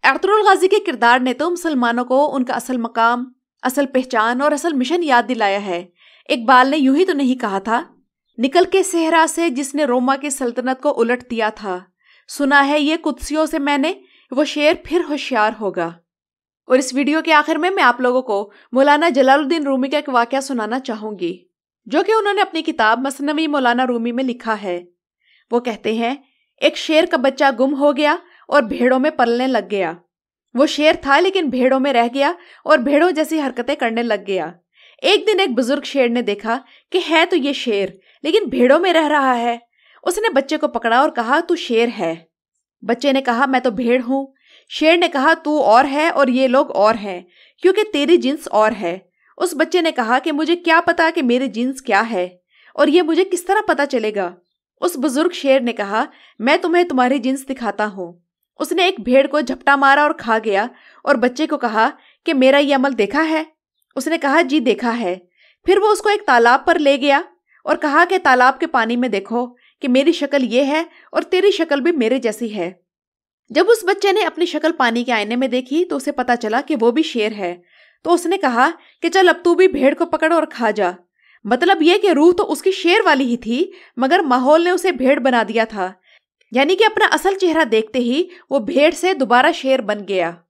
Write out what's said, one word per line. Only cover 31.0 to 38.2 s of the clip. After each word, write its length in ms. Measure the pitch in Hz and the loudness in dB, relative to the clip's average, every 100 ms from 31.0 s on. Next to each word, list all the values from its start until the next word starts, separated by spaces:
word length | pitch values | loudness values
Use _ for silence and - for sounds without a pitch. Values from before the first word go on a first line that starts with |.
| 277 277 | 2 2
लेकिन 320 | 370 381 311 | 2 0 -2
भेड़ों 300 | 254 254 262 | 0 2 2
में 120 | 277 | 2
रह 160 | 240 233 | 2 0
गया 260 | 254 277 349 - - - | 0 -2 -2 -14 -14 2
और 120 | 302 | 2
भेड़ों 320 | 247 294 349 | 4 2 2
जैसी 280 | 302 311 320 | 0 -2 -2
हरकतें 380 | 277 262 240 285 | -4 -6 -6 -2
करने 260 | 240 226 | -2 -2
लग 220 | 240 208 | -2 -4
गया। 300 | 190 185 160 170 _ _ _ _ | -2 -4 -6 -12 _ _ _ _
एक 240 | - 403 403 | 0 2 2
दिन 140 | 392 | 0
एक 140 | 381 | 0
बुजुर्ग 280 | 233 240 285 | 0 -2 -2
शेर 280 | 285 277 240 | -4 -2 0
ने 120 | 240 | 0
देखा 380 | 214 208 226 240 _ _ _ | -2 -4 -4 -6 _ _ _
कि 80 | 370 | -4
है 260 | 320 320 330 | 0 0 2
तो 100 | 359 | 0
ये 160 | 269 | -2
शेर, 460 | 262 - 202 190 - _ _ | -4 -4 -2 -4 -8 _ _